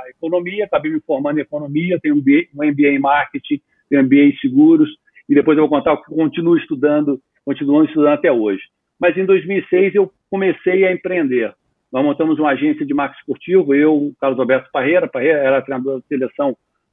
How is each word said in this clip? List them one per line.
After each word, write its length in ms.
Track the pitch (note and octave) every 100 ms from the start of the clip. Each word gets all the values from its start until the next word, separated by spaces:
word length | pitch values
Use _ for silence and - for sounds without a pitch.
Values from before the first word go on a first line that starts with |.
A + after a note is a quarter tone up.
| C3
economia, 540 | _ E3 F3 F3 G3+ G3+
acabei 260 | D3+ D3+
me 100 | D#3
formando 380 | - C#3 C#3+ D3+
em 20 |
economia, 580 | C3+ D3 D3 D3 F3 F3
tenho 160 | D#3 D3
um 60 |
B-, 260 | C3+ D3 F3 C#3+
um 80 |
M 80 | D3+
B 160 | C#3+ C#3+
A 60 |
em 60 | C#3
marketing, 600 | C#3 C#3+ C#3+ C#3 - C#3+ _ _ _
tenho 140 | C#3+
um 20 | C3+
M 40 |
B 120 | C#3
A 40 | C#3+
em 120 | C#3
seguros, 500 | C3+ C3 D#3 D#3+ D3+ - _ _ -
e 60 |
depois 240 | C#3+ C#3 D3+
eu 100 | D3
vou 100 | C#3+
contar 160 | D#3+
o 100 | D3
que 80 | -
eu 40 | D#3+
continuo 400 | D#3+ - E3+ E3
estudando, 640 | - C#3 D3 D3+ D3 C3 _ _
continuando 440 | - C3+ C#3 D3 D3+
estudando 260 | D#3 D3
até 180 | D3 E3
hoje. 300 | A#2+ G#2+ F#2+ - _ _ _
Mas 180 | F3 E3+
em 80 | F#3+
dois 200 | F#3+ D#3+
mil 100 | G3
e 80 | -
seis 280 | F3+ F#3+ G3+
eu 160 | F#3+ _ _
comecei 560 | G3 G3 - F#3 F#3 F#3+
a 60 |
empreender. 600 | F3+ F3+ F3+ C#3+ B2 G#2+ - _ _ _
Nós 140 | C3 D3
montamos 340 | C#3+ D#3+ D3+
uma 120 | D3+
agência 340 | C3 D3+ D3+ C#3+
de 80 |
marketing 260 | C#3+ C#3 -
esportivo, 560 | - B2+ - F#3 D3 C#3
eu, 180 | D3+ D3+
o 200 | D3 -
Carlos 200 | C#3 B2+
Alberto 300 | B2 C3 -
Parreira, 360 | C#3+ C3 F3 D#3+
Parreira 320 | C3 C#3 D3+
era 220 | C3+ C3+
treinador 380 | B2+ C3 C3+ C3
da 80 | -
seleção 480 | C#3 B2+ - C#3+ A#2 _ _ _